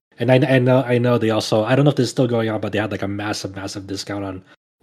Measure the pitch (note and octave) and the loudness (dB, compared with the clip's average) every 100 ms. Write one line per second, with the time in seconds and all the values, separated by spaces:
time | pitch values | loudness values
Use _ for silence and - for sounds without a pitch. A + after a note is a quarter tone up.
0 | _ - A#2 C3 C3 C3 B2+ B2+ B2 B2 | _ -4 4 4 4 4 4 2 2 2
1 | B2 A#2+ A2 G#2+ - A2 G#2+ C3 C#3+ - | 2 2 2 0 0 0 2 2 4 2
2 | A#2+ - B2 A#2 A2+ G#2 G#2 G2+ G#2 G2+ | 0 0 0 0 -2 -4 -4 -4 -4 -4
3 | G2+ G2+ G#2 G2+ F#2+ F#2+ F#2+ G2+ G2 F#2+ | -6 -6 -6 -6 -8 -10 -12 -12 -10 -10
4 | - G2+ G2 F#2 - _ _ _ | -8 -8 -8 -10 -16 _ _ _